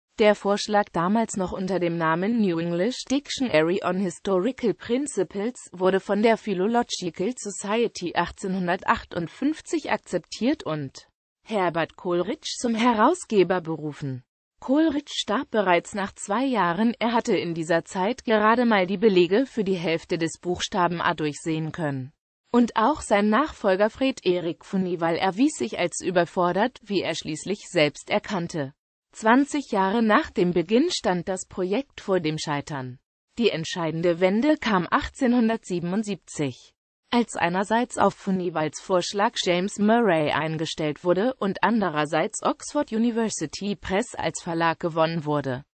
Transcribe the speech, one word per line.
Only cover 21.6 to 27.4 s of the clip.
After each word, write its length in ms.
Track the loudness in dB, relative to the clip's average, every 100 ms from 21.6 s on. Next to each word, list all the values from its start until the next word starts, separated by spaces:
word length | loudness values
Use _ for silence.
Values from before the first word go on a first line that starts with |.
| -4
können. 400 | -4 -4 -4 -8 -14 _ _ _
Und 240 | 2 2 2
auch 240 | 2 0
sein 300 | 0 2 4
Nachfolger 580 | 2 0 -2 0 2 2
Fred 380 | 0 -2 0 0
Erik 400 | 0 -2 -6 -6
Funival 500 | -2 -2 0 0 0
erwies 400 | 0 2 0 0
sich 220 | -4 -2
als 240 | -4 -4
überfordert, 760 | -2 0 0 0 0 2 -2 -4
wie 180 | -6 -4
er 140 | -2
schließlich 460 | -4 -8 -8